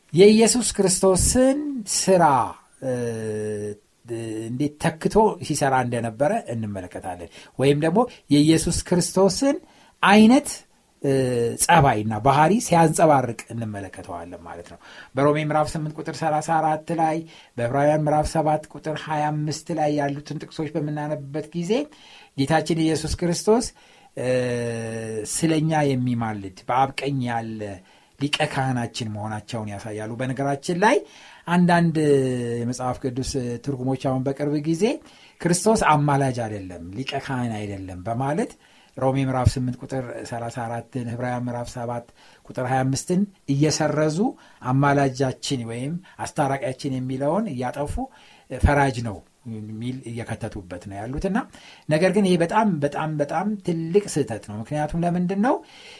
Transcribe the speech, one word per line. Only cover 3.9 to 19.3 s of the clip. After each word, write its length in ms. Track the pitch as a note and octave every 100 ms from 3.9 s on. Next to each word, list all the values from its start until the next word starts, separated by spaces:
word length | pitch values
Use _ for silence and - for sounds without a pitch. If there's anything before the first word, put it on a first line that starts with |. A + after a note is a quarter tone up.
| _ A#2+ A2+ A2+ A2
እንዴት 320 | A2+ B2+ D3 -
ተክቶ 360 | E3 D#3+ F#3+ G3+ G#3+ -
ሲሰራ 360 | B2+ C#3+ C#3 C3
እንደነበረ 520 | B2 A#2+ A2+ G#2+ D3 A3 -
እንመለከታለን። 800 | A#2 A2 G2 F2+ - F#2+ F2+ E2+ - - -
ወይም 200 | C3+ D3
ደግሞ 200 | D#3+ G3 A#3+ - -
የኢየሱስ 480 | D3 D#3 D#3+ F3 -
ክርስቶስን 760 | - F3 F3 F#3 G3 F#3 C#4 E4 - _ _ _
አይነት፣ 440 | F3+ G#3+ A3 C#4 - - - _ _ _
እ፣ 100 | C#3 C3+ B2+ B2 A#2 A#2
ጸባይና 560 | - E3 C#3 G#2+ G#2+ G#2+
ባህሪ 340 | B2+ C#3 D#3+ A3+
ሲያንጸባርቅ 800 | - E3+ D#3+ D#3+ D#3+ C#3 A#2+ A2+ -
እንመለከተዋለን 920 | A2+ A2 G2+ F#2+ - F2 E2+ E2+ E2+
ማለት 260 | E2 E2+ E2+
ነው። 100 | E2+ - - -
በሮሜ 260 | B2+ D3 D3+
ምዕራፍ 260 | D3+ D3+ D3+
ስምንት 240 | E3 D3+
ቁጥር 200 | D3+ D#3 D#3+
ሠላሳ 320 | D#3+ D3+ D#3
አራት 360 | D#3+ D#3 D#3 D#3
ላይ፣ 240 | E3 D#3+ D#3+ D#3+ - -
በዕብራውያን 500 | - A#2+ C3+ D3 D#3
ምዕራፍ 240 | D3+ D3+ D3+
ሰባት 360 | E3 D3+ D#3 -
ቁጥር 280 | D3 D#3 D3+
ሃያ 280 | D#3 D#3
አምስት 420 | D3+